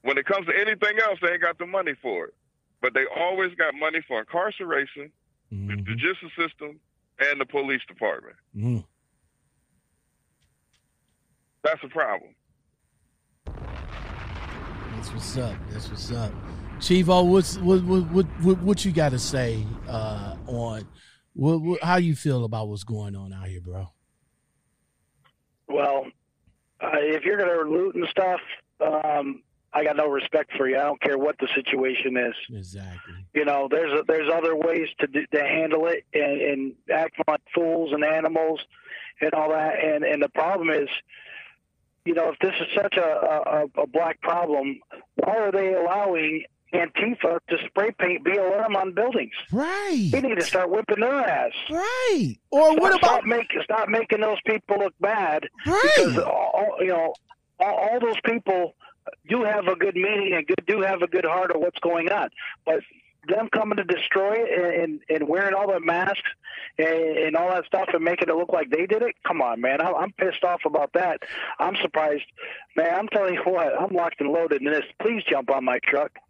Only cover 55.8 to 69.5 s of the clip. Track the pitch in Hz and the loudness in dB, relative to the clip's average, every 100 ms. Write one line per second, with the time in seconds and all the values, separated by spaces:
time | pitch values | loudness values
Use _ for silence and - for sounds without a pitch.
55.8 | 554 605 539 - - - - - 208 - | 6 6 6 2 0 0 0 0 0 0
56.8 | 185 175 165 - _ - _ _ 190 214 | 0 2 0 -4 _ -20 _ _ 0 2
57.8 | 202 247 240 220 226 233 - 185 170 _ | 0 2 0 0 0 0 0 0 0 _
58.8 | - _ - - 151 240 214 214 180 180 | -20 _ -16 -16 -2 0 2 0 0 0
59.8 | 202 175 190 208 190 180 151 185 170 208 | 0 2 0 0 0 -2 0 -2 0 0
60.8 | 190 185 175 185 165 175 185 165 175 - | 2 0 0 2 2 0 0 0 0 0
61.8 | 170 170 165 202 156 - - - - 214 | 0 0 0 0 -2 -6 -14 -8 -2 -2
62.8 | - - _ _ 147 202 226 - 214 208 | -2 -20 _ _ -2 -2 0 0 0 -2
63.8 | 180 180 - 196 196 220 233 170 175 170 | 0 -2 2 2 2 2 0 0 2 0
64.8 | 165 151 - 156 147 170 196 196 202 185 | -2 -4 -2 0 2 0 2 2 0 0
65.8 | 165 170 185 - - - - - - - | 0 0 0 -2 -6 -10 -16 -16 -10 -2
66.8 | 160 165 160 156 156 160 180 185 160 190 | 0 2 0 0 0 2 2 0 0 -2
67.8 | 190 175 165 175 170 165 170 175 143 151 | 2 0 2 0 2 2 2 0 2 0
68.8 | 185 220 240 - 175 170 127 | 2 2 0 -2 -4 2 2